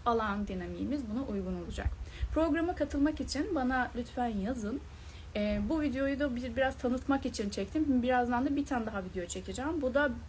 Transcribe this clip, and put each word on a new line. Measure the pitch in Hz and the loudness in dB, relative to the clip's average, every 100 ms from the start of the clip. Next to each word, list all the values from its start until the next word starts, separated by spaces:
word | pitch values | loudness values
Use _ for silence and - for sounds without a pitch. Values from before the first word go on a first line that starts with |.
| 240 | 0
Alan | 233 214 202 202 | 2 2 -2 -2
dinamiğimiz | 185 175 175 202 294 226 | -4 -6 -4 -2 -2 -2
buna | 220 269 | -4 -2
uygun | 202 185 180 | -4 -2 -4
olacak. | 170 - - - - - - | -6 -2 -2 -2 -8 -4 -2
Programa | 302 320 311 339 | 2 4 4 2
katılmak | 359 294 285 285 302 | 0 0 2 2 2
için | 262 262 403 | -4 -2 0
bana | 320 254 262 240 233 | 2 2 2 0 -2
lütfen | 240 - 240 208 | -6 -2 0 0
yazın. | 196 254 202 277 - - - - - 214 | -2 -2 -2 -4 -8 -14 -14 -14 -6 -2
Ee, | 208 208 208 | 0 2 2
bu | 320 | 2
videoyu | 294 247 269 277 | 2 2 0 2
da | 285 240 | 0 0
bir-, | 254 233 | -2 2
biraz | 269 269 | 2 2
tanıtmak | 254 254 - 277 254 | 0 0 2 2 2
için | - 202 | -2 -2
çektim. | 202 196 311 302 254 | -2 -2 0 4 4
Birazdan | 247 247 240 240 277 | 6 4 4 2 2
da | 285 | 0
bir | 277 | 0
tane | 247 214 | 0 -2
daha | 202 | -4
video | 180 190 175 | -4 -6 -4
çekeceğim. | 190 185 196 277 330 | -6 -6 -4 -2 0
Bu | 254 | 2
da | 254 285 233 | 4 4 0